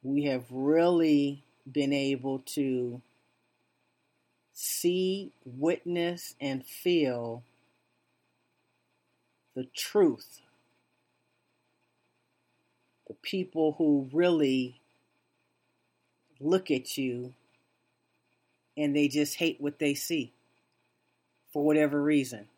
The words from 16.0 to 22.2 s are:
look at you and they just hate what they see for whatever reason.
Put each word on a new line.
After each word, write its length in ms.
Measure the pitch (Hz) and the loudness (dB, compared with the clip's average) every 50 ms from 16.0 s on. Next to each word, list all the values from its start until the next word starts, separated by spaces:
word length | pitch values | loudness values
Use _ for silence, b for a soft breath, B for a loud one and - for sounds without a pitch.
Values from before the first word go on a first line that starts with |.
| _ _ _ _ _ _ _ 127 | _ _ _ _ _ _ _ _
look 320 | 135 151 180 190 185 - | -2 0 0 0 2 0
at 260 | 151 131 127 - - | -2 -2 -2 -6 -6
you 380 | - 131 127 120 123 123 127 127 _ _ _ _ _ _ _ _ _ _ _ _ _ _ _ _ _ _ _ _ _ _ _ _ _ _ _ _ | -4 -4 -4 -4 -6 -8 -12 -14 _ _ _ _ _ _ _ _ _ _ _ _ _ _ _ _ _ _ _ _ _ _ _ _ _ _ _ _
and 180 | 147 151 147 143 | -2 -2 0 2
they 140 | 147 147 143 | 2 2 2
just 280 | 147 147 147 147 - | 2 0 0 0 -2
hate 240 | - 175 165 - - | -2 -2 -2 -2 -2
what 180 | 147 147 143 _ | -6 -6 -4 _
they 160 | 156 143 143 | -2 -2 -2
see 380 | 139 - - 175 156 120 113 _ _ _ _ _ _ _ _ _ _ _ _ _ _ _ _ _ _ _ _ _ _ _ _ | -2 -4 -4 -4 -4 -4 -6 _ _ _ _ _ _ _ _ _ _ _ _ _ _ _ _ _ _ _ _ _ _ _ _
for 120 | - 147 147 | -4 0 2
whatever 380 | 151 151 151 151 143 143 147 | 4 4 4 4 2 2 0
reason. 440 | 143 151 151 143 | 2 2 2 2